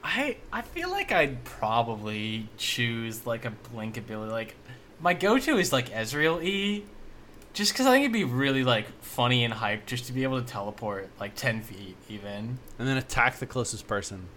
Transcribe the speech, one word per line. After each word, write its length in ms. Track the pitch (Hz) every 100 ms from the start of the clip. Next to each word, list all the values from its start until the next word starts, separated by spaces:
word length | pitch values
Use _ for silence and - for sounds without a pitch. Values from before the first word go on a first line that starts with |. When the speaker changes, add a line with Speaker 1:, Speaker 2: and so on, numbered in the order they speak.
Speaker 1:
I, 320 | - 220 285 226 -
I 100 | 220
feel 280 | - 349 359
like 220 | 392 392
I'd 320 | 190 147 131
probably 1040 | - - 107 113 113 107 107 107 107 110 107 -
choose, 680 | - - 117 117 113 113 120
like, 180 | 117
a 60 | 120
blink 460 | 107 - 117 110 110
ability. 360 | 104 107 110
Like, 240 | 113 113 - - - - -
my 140 | 175
go-to 420 | 180 196 254 262 262
is, 160 | 180
like, 180 | 135 120
Ezreal 520 | 110 110 143 156 165
E, 400 | 165 196 202 208 202 - - - - - -
just 200 | - 208
'cause 100 | - 262
I 40 |
think 120 | 254
it'd 80 | 277
be 100 | 226
really, 400 | 156 120 139 135
like, 220 | 127 113 107 -
funny 420 | - - 123 123
and 80 | 120
hype 320 | 110 110 107 -
just 200 | 123 -
to 60 |
be 80 | 127
able 160 | 131 131
to 60 | 123
teleport, 640 | 110 101 101 110 98 95 -
like, 140 | 101 -
ten 240 | 131 113
feet 340 | 107 95 98 92 -
even. 500 | 107 101 101 113 127 - -
Speaker 2:
And 100 | 123
then 80 | 135
attack 420 | 127 - 120 -
the 80 | 107
closest 400 | 127 117 110 -
person. 400 | 104 98 98 87